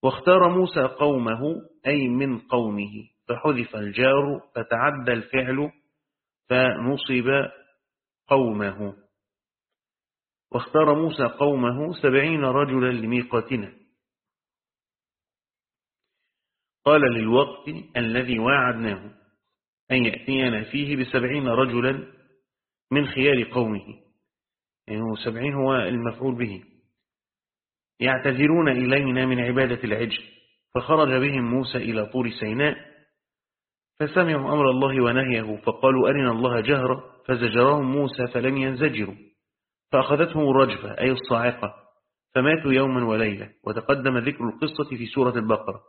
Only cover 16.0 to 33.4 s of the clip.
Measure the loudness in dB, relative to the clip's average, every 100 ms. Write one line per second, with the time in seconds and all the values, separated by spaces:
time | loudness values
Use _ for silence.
16 | _ _ _ _ _ _ _ _ 4 6
17 | 4 2 2 2 2 -4 -14 -14 -10 -6
18 | -2 -2 -2 -2 0 2 0 -2 -6 -6
19 | -12 -20 _ _ _ _ _ _ _ 0
20 | 0 -2 -4 -2 0 -2 -6 -6 -4 -4
21 | -2 -2 -2 -2 -2 0 2 2 0 -2
22 | -10 -20 _ _ _ _ _ _ _ 0
23 | 0 0 2 2 0 -2 -2 -4 -10 -20
24 | _ _ _ _ _ _ _ _ -12 -8
25 | -6 -6 -8 -6 -4 -2 0 0 0 -4
26 | -6 -4 -6 -4 -6 -8 -16 _ _ _
27 | _ _ _ _ _ _ _ _ _ _
28 | -2 0 0 2 4 4 2 2 2 2
29 | 0 0 0 0 0 0 0 -2 -4 -2
30 | -2 -6 -10 -20 _ _ _ -6 0 2
31 | 4 2 0 -2 -2 -2 -2 -4 -4 -4
32 | -4 -2 -4 -4 -6 0 -2 -2 -14 _
33 | _ _ _ _